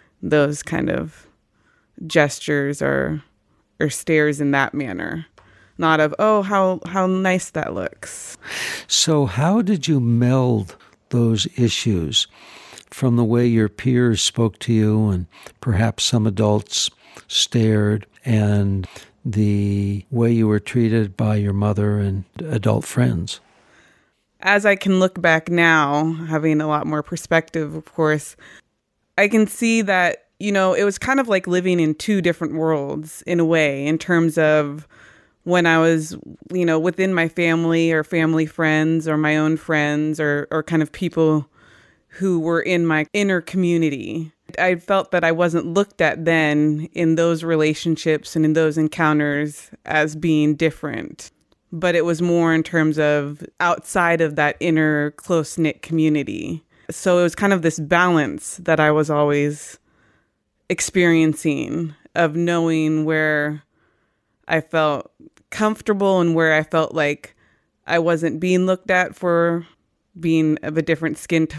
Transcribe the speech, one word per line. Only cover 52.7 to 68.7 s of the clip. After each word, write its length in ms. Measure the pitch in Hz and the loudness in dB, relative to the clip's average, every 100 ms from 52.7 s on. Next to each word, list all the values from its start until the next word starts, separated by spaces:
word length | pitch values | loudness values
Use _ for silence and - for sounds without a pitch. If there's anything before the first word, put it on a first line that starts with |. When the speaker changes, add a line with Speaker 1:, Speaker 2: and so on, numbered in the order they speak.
| 170 156 151 | 0 0 0
Speaker 1:
of 460 | 151 147 143 147 - _ | 0 0 -2 -10 -16 _
outside 640 | 175 170 - 190 170 170 | -2 -2 -2 -2 0 2
of 160 | 160 147 | 0 0
that 180 | 147 - | -2 -2
inner 500 | 175 156 156 151 147 | 0 0 2 0 -2
close-knit 680 | - - 170 147 - 156 - | -6 -4 -2 -2 -2 -2 -4
community. 800 | - 160 156 151 135 101 82 160 - _ - | -6 0 0 0 -2 -8 -8 -10 -12 _ -16
So 300 | - - 180 | -4 0 2
it 40 | |
was 120 | 175 - | 2 2
kind 160 | 202 | 2
of 120 | 190 | 2
this 160 | 165 160 | 0 -2
balance 800 | 151 175 180 170 135 73 - - | 0 2 4 2 0 -4 -10 -8
that 160 | 175 160 | -2 2
I 120 | 151 | 2
was 180 | 151 156 | 2 0
always 680 | 147 147 147 147 147 - - _ _ _ _ _ _ _ _ - | 2 2 2 0 -4 -12 -20 _ _ _ _ _ _ _ _ -8
experiencing 1200 | 180 - 190 175 165 160 151 160 139 - 160 165 151 _ - | -6 -2 2 4 4 2 0 -4 -4 -4 -6 -8 -10 _ -2
of 220 | 170 156 | -2 0
knowing 640 | 170 170 165 160 156 156 | -2 0 0 0 0 0
where 600 | 156 156 156 151 147 151 - _ _ _ _ _ _ _ - | 0 0 0 0 -2 -6 -14 _ _ _ _ _ _ _ -4
I 140 | 165 | -4
felt 500 | 156 165 156 143 - _ - _ _ | -2 0 0 -2 -8 _ -20 _ _
comfortable 720 | - 214 214 - 202 196 190 | -2 -2 -2 -2 0 2 4
and 120 | 170 | 2
where 200 | 165 160 | 2 2
I 100 | 156 | 2
felt 300 | 156 165 156 | 0 -2 -2
like 420 | 160 147 147 - _ _ _ _ _ - | 0 -2 -2 -10 _ _ _ _ _ -4
I 120 | 170 | 0
wasn't 400 | 165 170 160 156 | 0 0 -2 -2
being 260 | 180 180 | 0 2
looked 240 | 185 | 2